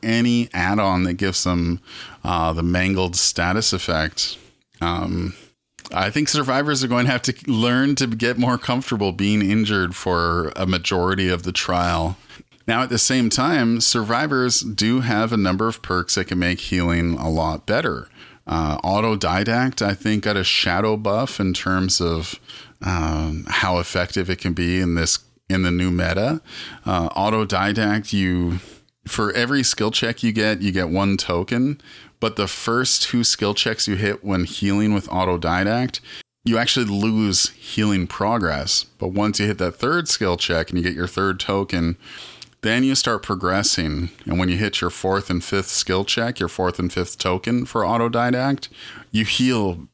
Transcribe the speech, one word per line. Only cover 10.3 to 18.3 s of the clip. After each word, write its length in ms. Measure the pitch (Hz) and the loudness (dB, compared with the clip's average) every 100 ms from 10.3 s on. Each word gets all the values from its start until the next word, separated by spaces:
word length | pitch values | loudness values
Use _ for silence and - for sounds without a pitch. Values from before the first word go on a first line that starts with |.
| 87 80 - | 0 -2 -2
a 100 | 92 | 0
majority 640 | 90 - 92 90 95 92 | 0 0 0 2 2 2
of 160 | 90 | 0
the 80 | 90 | -2
trial. 640 | - - 90 87 85 85 92 - - - _ - | -4 -2 0 2 0 -2 -4 -12 -20 -20 _ -2
Now, 160 | 117 | -2
at 60 | 127 | 0
the 80 | 117 | 0
same 320 | - 131 117 | 2 2 2
time, 520 | - 143 156 117 117 | 2 2 2 2 2
survivors 800 | - 120 107 117 151 135 123 110 | 2 0 0 0 0 0 2 0
do 400 | 113 104 107 127 | -2 0 2 2
have 320 | 123 107 113 | 2 0 2
a 40 | 113 | 2
number 300 | 95 95 113 | 2 2 0
of 140 | - | -2
perks 340 | - 90 90 - | -2 -2 0 -2
that 120 | 92 | 0
can 120 | 90 | 0
make 200 | 87 90 | 0 0
healing 580 | - 90 87 85 85 82 | 0 0 2 2 2 0
a 120 | 80 | 0
lot 360 | 80 80 78 - | 0 0 -2 -2
better. 420 | 113 160 69 - - - | -2 0 -4 -10 -20 -20